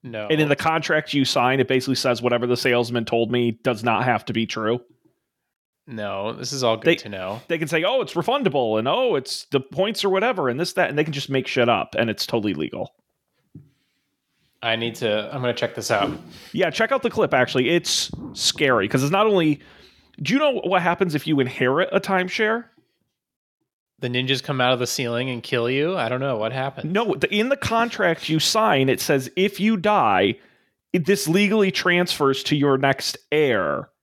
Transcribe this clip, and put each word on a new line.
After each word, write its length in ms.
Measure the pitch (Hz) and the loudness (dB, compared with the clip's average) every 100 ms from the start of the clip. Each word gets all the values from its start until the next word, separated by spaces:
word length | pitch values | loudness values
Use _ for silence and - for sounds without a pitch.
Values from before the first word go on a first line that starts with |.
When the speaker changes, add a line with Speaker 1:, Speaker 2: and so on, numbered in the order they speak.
Speaker 1:
No. 240 | 135 113 104 | -10 -10 -2
Speaker 2:
And 120 | 156 | 2
in 80 | 151 | 2
the 60 | 139 | 2
contract 560 | 160 160 156 156 151 | 2 0 2 0 0
you 100 | 147 | 0
sign, 380 | 131 139 123 135 | 2 2 2 2
it 80 | 127 | 2
basically 260 | 127 127 127 | 2 0 -2
says, 260 | 131 113 | 0 0
"Whatever 240 | 120 120 120 | 0 0 0
the 120 | 123 | 0
salesman 480 | 135 120 117 120 113 | 2 2 2 -2 -2
told 260 | 117 113 | -2 0
me 200 | 120 120 117 | 0 0 -2
does 220 | 131 113 120 | -4 -2 0
not 180 | 107 | 0
have 220 | 127 107 - | 2 -2 -2
to 80 | |
be 120 | 113 110 | -4 -4
true." 360 | - 110 120 - _ _ _ _ _ _ _ _ _ - | -4 -2 -2 -6 _ _ _ _ _ _ _ _ _ -14
Speaker 1:
No, 460 | 113 104 98 104 | -8 -6 -6 -6
this 180 | - 123 | -8 -8
is 120 | 139 | 0
all 140 | 123 110 | 0 2
good 80 | - | 2
Speaker 2:
They, 100 | 170 | 0
Speaker 1:
to 140 | 110 | -2
know. 320 | 98 92 110 - | -10 -8 -8 -6
Speaker 2:
they 100 | 165 | -4
can 80 | 151 | -2
say, 160 | 160 | 0
"Oh, 180 | 180 262 | 0 0
it's 120 | 190 | -2
refundable," 640 | 170 170 277 220 139 117 110 | -4 0 0 0 0 2 0
and, 80 | 120 | 0
"Oh, 280 | 196 262 151 | 0 2 0
it's 300 | - - - | -2 -12 -2
the 80 | 139 | -2
points 440 | 131 - 196 226 | -2 -2 -2 0
or 60 | 196 | 0
whatever," 400 | 190 226 196 135 | 2 0 0 -2
and 100 | 123 | -2
this, 140 | 151 | -4
that, 160 | - 180 | 0 0
and 80 | 143 | 0
they 60 | |
can 100 | 156 | -2
just 160 | 139 139 | -4 -2
make 180 | 135 127 | -2 0
shit 220 | 135 120 | 2 4
up, 260 | 107 - - | 2 0 -2
and 120 | 113 | -2
it's 160 | 101 - | -2 -2
totally 280 | 117 104 76 | -2 -2 -2
legal. 400 | 76 - - _ _ _ _ _ _ - - _ _ _ _ _ _ _ _ _ | -4 -6 -10 _ _ _ _ _ _ -20 -20 _ _ _ _ _ _ _ _ _
Speaker 1:
I 140 | 113 113 | -4 -2
need 180 | 117 113 | -4 -4
to, 340 | 117 107 104 | -2 -2 -4
I'm 80 | 123 | -4
gonna 120 | 123 | -4
check 220 | 120 117 - | -2 -4 -4
this 160 | 107 | -2
out. 200 | 107 98 - - - - | 0 0 -4 -14 -20 -10
Speaker 2:
Yeah, 200 | - 175 | -2 -2
check 200 | - 220 | 0 0
out 120 | 269 | 0
the 80 | 233 | -2
clip, 220 | - - 135 | 0 2 2
actually. 340 | 123 131 127 | 2 2 2
It's 400 | 175 - - - - - | 0 0 -4 -4 -8 -14
scary, 540 | - - - 143 120 95 | -4 -4 0 2 2 2
'cause 160 | 135 | 0
it's 80 | 143 | 2
not 160 | 190 214 | 2 2
only, 320 | 196 160 143 - - - _ _ - | 4 2 0 -6 -20 -20 _ _ -10
do 120 | 151 | -2
you 60 | 254 | 2
know 140 | 302 240 | 2 0
what 180 | - 185 | 2 2
happens 320 | 170 175 190 | 2 2 0
if 140 | 147 151 | 0 0
you 120 | 147 | 2
inherit 500 | 123 - 127 143 185 | 2 2 0 2 2
a 80 | 196 | 0
timeshare? 680 | 196 190 185 - 214 226 240 _ _ _ _ _ _ _ _ _ _ _ _ _ | 0 -2 -2 -2 -2 -2 -6 _ _ _ _ _ _ _ _ _ _ _ _ _
Speaker 1:
The 80 | 123 | -4
ninjas 340 | 123 131 135 | -2 0 -2
come 180 | - 131 | -2 0
out 140 | 123 | 2
of 60 | 127 | 2
the 80 | 123 | -2
ceiling 420 | - 120 117 131 | -4 -4 -4 -4
and 140 | 123 | -6
kill 260 | - 123 117 | -4 -2 0
you? 260 | 135 156 190 | 0 -2 -2
I 140 | 117 | -2
don't 100 | 127 | -2
know. 180 | 139 117 | -2 -2
What 140 | 110 | -4
happens? 400 | 131 135 135 151 | -4 -6 -6 -4
Speaker 2:
No, 220 | 190 226 143 | -2 -2 -2
the, 160 | - | 0
in 160 | 208 233 | 0 0
the 80 | 277 | -2
contract 680 | - 226 233 - 185 165 - | 0 0 -2 0 0 0 -2
you 120 | 156 | 0
sign, 500 | - - 170 139 135 | 0 2 2 4 2
it 100 | 127 | 0
says 300 | - 143 127 - | 0 0 0 0
if 240 | 196 - | 0 2
you 180 | 208 220 | 0 2
die, 600 | 196 208 120 95 98 - _ _ _ _ _ | 2 2 4 4 2 0 _ _ _ _ _
it, 120 | 180 147 | -2 2
this 220 | 196 156 | 0 2
legally 420 | 180 202 220 196 | 2 4 4 2
transfers 720 | - 185 175 175 - 143 135 - | 2 0 2 0 2 2 0 0
to 100 | 151 | 2
your 220 | 143 135 | 2 4
next 380 | 139 131 - - _ | 2 0 -4 -8 _
heir 580 | 151 147 107 82 69 - _ | 2 2 2 0 -2 -6 _